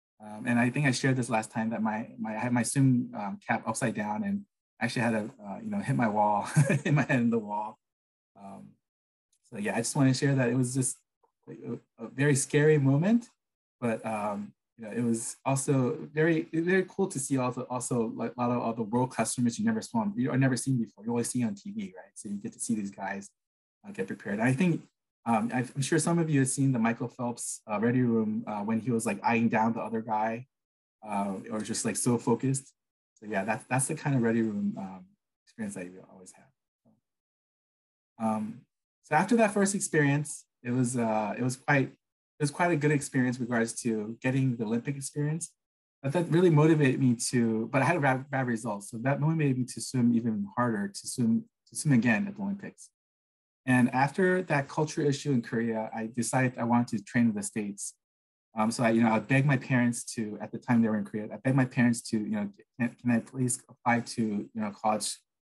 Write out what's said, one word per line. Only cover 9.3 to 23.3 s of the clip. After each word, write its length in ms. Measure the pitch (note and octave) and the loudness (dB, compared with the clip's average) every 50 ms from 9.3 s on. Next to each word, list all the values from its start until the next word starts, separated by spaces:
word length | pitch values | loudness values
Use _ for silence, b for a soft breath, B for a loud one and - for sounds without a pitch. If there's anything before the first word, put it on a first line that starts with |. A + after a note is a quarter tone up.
| _ _ _ _ | _ _ _ _
so 80 | - G#2 | -10 -6
yeah, 160 | G2+ G#2+ - | -4 -4 -2
I 40 | A2+ | -2
just 160 | A#2 - - | -4 -2 2
wanna 180 | D3+ C3+ C3 C3 | 4 4 4 4
share 200 | - D3 C#3 C#3 | 2 0 0 2
that 140 | C3+ B2+ A#2+ | 2 2 2
it 80 | B2 | 2
was 180 | C3 B2+ B2 B2+ | 0 0 0 0
just 220 | C3+ B2+ - - - _ _ _ _ _ _ _ _ _ - | -2 -2 -2 -4 -8 _ _ _ _ _ _ _ _ _ -20
a, 300 | - - - - - - - _ _ - | -18 -14 -12 -12 -12 -12 -12 _ _ -16
a 60 | A2+ A2+ | -16 -10
very 260 | - C3 C#3+ D3 C#3+ | -2 0 2 4 4
scary 440 | C3 - - - D3 D3 D#3 D#3 D3 | 2 0 0 0 4 4 6 4 6
moment, 500 | C3+ C3+ C#3 C#3+ E3+ G3+ A#3 A#3+ - - _ _ _ _ _ _ _ _ _ _ | 4 4 4 4 4 4 2 2 2 -4 _ _ _ _ _ _ _ _ _ _
but, 240 | - A#2 A2+ A2 - | -4 -4 -2 -4 -4
um, 460 | A2+ A2 G#2+ G#2 G#2+ G2+ G2+ G#2 - - _ _ _ _ - | -6 -6 -4 -4 -4 -4 -6 -8 -12 -16 _ _ _ _ -18
you 80 | A2+ | -14
know, 60 | G#2 | -8
it 100 | G#2 A#2 | -4 -2
was 340 | A#2+ A#2 A#2 A2+ - - - - - | 0 0 0 -2 -4 -8 -10 -6 -2
also 540 | C3 C3+ C3+ - D#3+ C#3+ C3 B2+ A#2+ A#2 - - - - | -2 -2 0 0 2 2 2 2 2 0 -4 -8 -4 0
very, 340 | D3+ D#3 E3 E3 D#3 D#3+ - - | 2 2 4 4 2 0 -2 -2
very 320 | D#3+ E3 F3 F#3+ F#3+ F#3 F#3 | -2 2 2 2 2 2 0
cool 180 | - - G3 F#3+ | -2 -2 -2 -2
to 100 | - C#3+ | -2 -6
see 180 | C3+ - C#3 | -4 -2 0
also, 300 | C3 B2+ B2+ B2+ B2+ B2+ - | 0 0 -2 -2 -4 -6 -6
also, 440 | B2+ B2 B2 - - A#2+ A2+ A#2 - | -6 -6 -4 -2 0 0 0 -2 -2
like, 180 | - A#2 A#2 - - | -4 -6 -6 -4 -2
a 20 | |
lot 100 | B2 A#2+ | -2 0
of 120 | B2 A#2+ | 0 0
all 100 | A2+ A#2 | -2 -2
the 100 | A2+ A#2+ | -4 -4
world 320 | A2+ G#2 A2+ B2 B2+ C3 - | -4 -2 0 0 0 0 0
customers 440 | - A2+ - - - A#2+ A#2 A#2 - | -2 -4 -2 0 0 0 0 0 0
you 60 | G#2 | 0
never 160 | A2+ A2 A2 | 0 0 0
swum, 320 | G#2+ - - A#2 G#2+ G#2 G2+ | -4 -4 -2 -2 -2 0 -2
you, 140 | A#2+ B2 D3 | -2 -2 0
or 80 | C#3 C3+ | 2 2
never 180 | C3+ C3 B2+ | 2 2 2
seen 220 | A#2 - C3+ C3 A#2+ | 0 0 0 0 0
before. 260 | A2 - - - G#2 | -2 -4 -8 -10 -8
You 60 | A2+ | -4
always 180 | A#2+ A#2+ A2+ - | -2 -2 -2 -2
see 160 | - B2+ A#2+ | -2 -2 -2
on 100 | A2 G2+ | -2 -2
T 160 | G2+ - G2+ | -6 -10 -10
V, 200 | G2+ A2 G2+ F#2 - | -8 -8 -8 -10 -12
right? 180 | - - - _ | -16 -20 -20 _
So 160 | - - - | -16 -10 -10
you 60 | G2+ | -10
get 180 | G2+ - - - | -8 -8 -10 -10
to 60 | - | -8
see 140 | - - A2 | -6 -4 -4
these 160 | G#2+ G2+ G2 | -4 -4 -8
guys, 380 | G2 - G2 F#2+ G2 G2 G2+ - | -10 -10 -10 -8 -8 -10 -12 -14